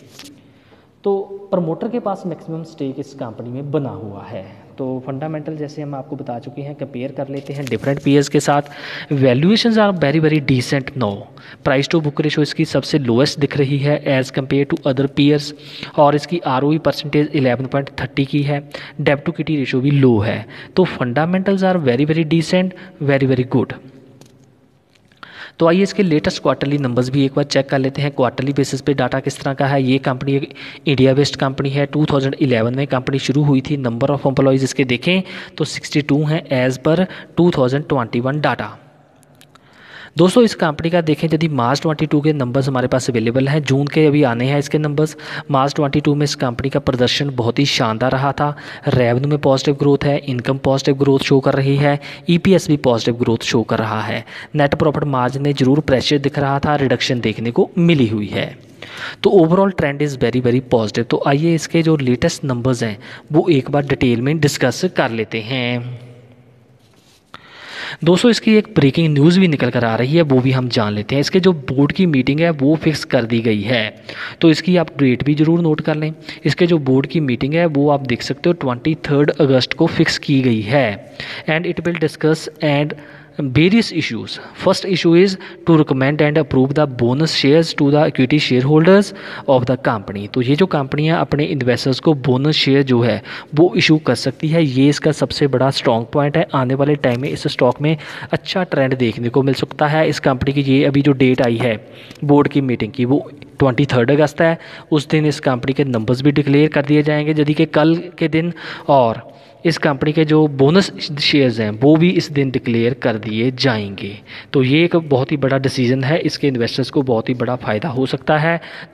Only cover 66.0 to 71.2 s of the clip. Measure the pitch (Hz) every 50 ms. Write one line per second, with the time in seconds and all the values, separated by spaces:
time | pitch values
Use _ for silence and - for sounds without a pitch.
66 | - - - - - - - _ _ _ _ _ _ _ _ _ _ _ _ _
67 | _ _ _ _ _ _ - - - - - - - - - - - - - -
68 | - 156 185 180 - 240 220 - - 220 220 214 208 - - 165 139 139 131 165
69 | 165 156 147 143 139 170 175 190 190 175 147 127 131 123 120 123 117 113 113 110
70 | 120 131 151 170 165 143 135 127 123 135 127 131 127 120 113 127 107 104 104 104
71 | 104 - 131 139